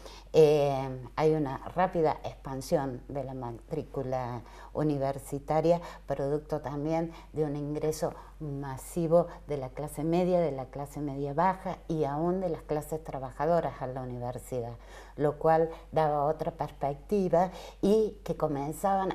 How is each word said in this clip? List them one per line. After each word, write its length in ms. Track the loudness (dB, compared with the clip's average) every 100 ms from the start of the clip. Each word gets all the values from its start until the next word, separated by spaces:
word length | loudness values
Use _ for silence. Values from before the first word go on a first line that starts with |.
| -18 -18 2
eh, 760 | 8 8 8 4 2 -2 -6 -8
hay 200 | 2 4
una 240 | 4 0 -4 -6
rápida 440 | 0 2 4 2 2
expansión 760 | -6 -10 -10 -8 0 0 0 -6 -8
de 160 | -8
la 80 | -6
matrícula 1120 | -8 -8 -10 -8 -6 -6 -6 -4 -2 -4 -6 -10 -18 -8
universitaria, 1040 | 0 0 2 0 -2 -6 -8 0 2 4 2 0 -12 -6
producto 540 | -4 -2 -2 -2 -6
también 520 | -6 -4 -2 -2 -2 -8 -10
de 120 | -4
un 120 | -2 -2
ingreso 560 | -4 -4 -2 -2 -4 -6 -16 -12
masivo 880 | -8 -6 -6 -8 -6 -2 4 4 4 -4 -6
de 100 | -6
la 140 | -6
clase 340 | -8 -8 -4
media, 360 | 0 2 4 4
de 120 | 2
la 140 | 0 -6
clase 340 | -8 -8 -6
media 320 | -6 -4 -4
baja 460 | 2 2 0 -6 -8 -4
y 160 | 0
aún 360 | 0 0 0 0
de 100 | -2
las 100 | -4
clases 400 | -2 -4 -2 -8
trabajadoras 800 | -6 -8 -8 -2 2 2 0 -4
a 60 | -6
la 160 | -6
universidad, 720 | -6 -6 -6 -6 -6 -6 -6 -10 -16 -18 -12 0
lo 220 | 0 2
cual 320 | 4 6 4 -2 -4
daba 360 | 0 2 4 2
otra 240 | 0 -4
perspectiva 1000 | -4 -6 -2 -4 -4 -2 0 4 4 4 -2 -14 0
y 380 | 4 4 4 -2
que 140 | -6 -2
comenzaban 800 | 0 0 -4 -2 0 2 0